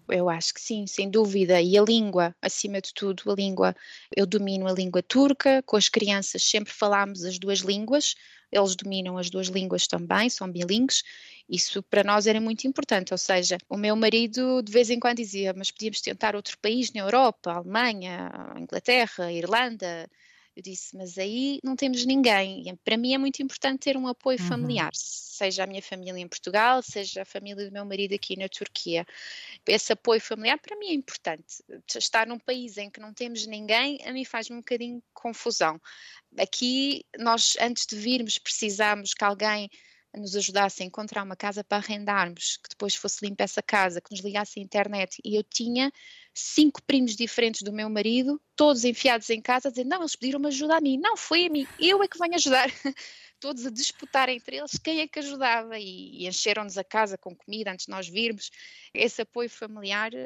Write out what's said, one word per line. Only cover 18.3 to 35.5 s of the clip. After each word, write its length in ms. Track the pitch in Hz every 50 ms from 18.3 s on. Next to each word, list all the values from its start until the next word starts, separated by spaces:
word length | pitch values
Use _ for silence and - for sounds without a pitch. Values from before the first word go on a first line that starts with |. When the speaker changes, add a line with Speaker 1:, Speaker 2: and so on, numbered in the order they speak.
| - - - - -
Speaker 1:
a 40 | -
Inglaterra, 680 | 170 170 175 185 - - 247 254 233 208 - - 180
a 80 | 170 170
Irlanda." 760 | 170 165 175 214 233 254 247 226 208 190 175 170 165 165 - _ _ _ _ _ _ _ _ _
Eu 80 | - 185
disse: 320 | 196 185 - - - -
"Mas 220 | 190 185 180 175 190
aí 420 | 190 202 220 247 269 277 285 - -
não 120 | 262 262
temos 300 | 247 285 262 254 240 247
ninguém." 640 | 254 269 277 262 233 208 196 196 190 190 185 165 180
E 60 | 185 -
para 180 | - 214 220 226
mim 160 | 240 254 262
é 40 | 269
muito 240 | 269 277 269 - 269
importante 360 | 269 - - - 269 269 262
ter 160 | - 285 269 262
um 100 | 254 247
apoio 320 | 233 _ - 269 254 233
Speaker 2:
Uhum. 80 | 180 175
Speaker 1:
familiar, 440 | 208 233 240 247 240 196 156 151 -
seja 680 | - - - - - - - - - 202 190 190 190 190
a 40 | 190
minha 140 | 190 196
família 380 | - - 196 185 180 185 185 180
em 60 | 180 175
Portugal, 540 | - - - 180 180 208 220 247 254 254
seja 420 | - - - 214 196 190 - 190 190
a 20 |
família 400 | _ - 196 196 202 202 196 202
do 60 | 196
meu 120 | 196 202 202
marido 300 | 202 196 196 202 185 202
aqui 220 | 196 - - 190 190
na 100 | 190 190
Turquia. 560 | - - 202 - - - - 170 165 165 175 _ - - - - - - - - - - - -
Esse 260 | 196 220 - - 220
apoio 280 | - - 233 226 226
familiar 380 | - - 226 214 214 233 285 311
para 180 | _ - 415 415
mim 100 | 415 381
é 60 | 320
importante. 720 | 277 262 - - - - 180 160 160 - _ - - _ _ - - _ - - -
Estar 300 | - - - 226 226 226
num 120 | 240 226
país 380 | - - 254 254 247 226 190 208
em 120 | 202 202
que 100 | _ -
não 140 | 214 214 208
temos 320 | - 247 240 233 220 214 220
ninguém, 520 | 220 214 214 214 220 233 262 285 285 262 -
a 80 | - 254
mim 120 | 262 262
faz-me 300 | - - 226 220 - 240
um 40 | 240
bocadinho 420 | 226 - 247 226 240 240 240 240 - _ _
confusão. 680 | - - 233 220 - - 240